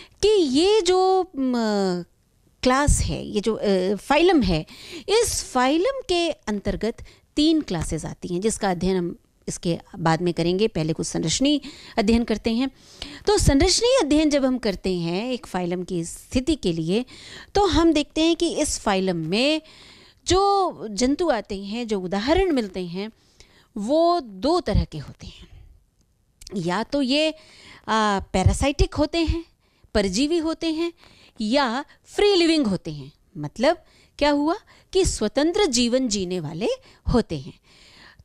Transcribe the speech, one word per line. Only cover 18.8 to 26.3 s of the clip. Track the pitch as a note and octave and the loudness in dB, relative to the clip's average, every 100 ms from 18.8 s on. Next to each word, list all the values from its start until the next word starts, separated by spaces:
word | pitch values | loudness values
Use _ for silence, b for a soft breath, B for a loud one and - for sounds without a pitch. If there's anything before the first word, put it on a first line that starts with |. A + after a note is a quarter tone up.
| A3+ F#3+ F#3+ E3+ | -2 0 0 -2
में | D#3+ G#3 C#4 D#4 - B B B B B - | -2 0 0 0 -6 B B B B B 0
जो | F#4 G4+ G4+ F4 F3 G#3+ | 2 2 2 0 -4 -10
जंतु | F#3+ B3+ C#4+ E4+ | -2 0 0 0
आते | A3+ - G3 | -2 -4 -10
हैं, | G3 A#3 A#3 | -8 -8 -4
जो | G#3 | -4
उदाहरण | F3+ G3 A#3+ F4 F#4+ | -4 -2 2 2 4
मिलते | C4+ G#3 F#3 F3 | 0 -2 -6 -8
हैं, | F3+ G#3+ - b b b b b A3 | -8 -10 -12 b b b b b -8
वो | G#3 D#4 E4+ F4 | 0 2 4 2
दो | B3 F#3+ B3+ F4 | -4 -4 -2 0
तरह | B3 F3+ | 0 0
के | E3 D#3 | 0 -6
होते | - - - | -14 -16 -18
हैं। | - - - - - _ _ _ _ _ | -20 -20 -20 -20 -20 _ _ _ _ _